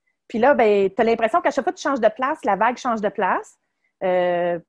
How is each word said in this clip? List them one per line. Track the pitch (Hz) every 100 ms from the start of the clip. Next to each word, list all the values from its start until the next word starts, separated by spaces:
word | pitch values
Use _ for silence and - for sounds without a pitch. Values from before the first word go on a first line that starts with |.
| _ _ -
Puis | 226
là, | 254
ben, | 254 220 202 196
t'as | 190 226
l'impression | 226 226 349
qu'à | 330
chaque | 269
fois | 302
que | 370
tu | 302
changes | 277
de | 214
place, | - 262 311
la | 254 190
vague | 220 247
change | 262 226
de | 202
place. | 196 185 247 - _ _ _ _ -
Euh, | 185 180 180 175 175 175